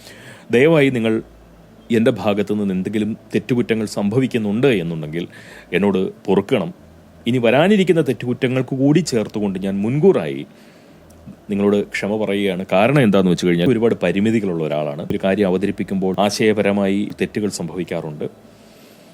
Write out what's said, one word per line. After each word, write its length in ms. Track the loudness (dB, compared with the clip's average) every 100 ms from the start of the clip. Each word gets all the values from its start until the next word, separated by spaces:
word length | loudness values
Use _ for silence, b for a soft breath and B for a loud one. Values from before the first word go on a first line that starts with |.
| B B B B -2
ദയവായി 340 | 4 4 6 4 2
നിങ്ങൾ 160 | 0 -2 -4 -16 -20 -20 -20 -20 -2 2
എൻ്റെ 140 | 2 2
ഭാഗത്തു 320 | 0 0 -2 -2
നിന്ന് 160 | -2 -2
എന്തെങ്കിലും 340 | -2 -2 -4 -6 -6
തെറ്റുകുറ്റങ്ങൾ 520 | -4 -2 -2 0 -2 -4 -4
സംഭവിക്കുന്നുണ്ട് 720 | -2 0 0 0 -2 0 2 2
എന്നുണ്ടെങ്കിൽ 440 | 0 -6 -6 -8 -8 B B B B 0
എന്നോട് 240 | 2 2 -2 -6 0
പൊറുക്കണം. 460 | 0 2 0 -2 -8 -20 -20 -20 -10 -4
ഇനി 120 | 0 2
വരാനിരിക്കുന്ന 580 | 4 4 4 4 2 0
തെറ്റുകുറ്റങ്ങൾക്ക് 680 | -4 -6 -2 -2 -2 -4 0
കൂടി 200 | 2 2 2
ചേർത്തുകൊണ്ട് 460 | -2 -4 -4 -4 -4 -4
ഞാൻ 100 | -2
മുൻകൂറായി 580 | -2 2 4 4 0 -6 -10 B B B B B B -20 -20 -18 -8
നിങ്ങളോട് 280 | 0 2 2 0
ക്ഷമ 220 | -6 -4 -2
പറയുകയാണ്. 420 | -2 -2 -2 -2 -2
കാരണം 300 | 2 4 4 4
എന്താണെന്ന് 280 | 4 4
വെച്ച് 120 | 2 2
കഴിഞ്ഞാൽ 220 | 2 2
ഒരുപാട് 220 | 2 2 0
പരിമിതികളുള്ള 600 | 0 0 0 0 -2 -4 -4
ഒരാളാണ്. 340 | -4 -4 -6 -6
ഒരു 80 | -4
കാര്യം 240 | -2 0 2
അവതരിപ്പിക്കുമ്പോൾ 640 | 0 -2 -4 -6 -4 -2 0 0
ആശയപരമായി 760 | 0 0 2 0 0 0 0 -4 -6
തെറ്റുകൾ 320 | -6 -4 -4 -4
സംഭവിക്കാറുണ്ട്. 640 | -8 -8 -6 -8 -8 -10 -10 -12 B B B B B B B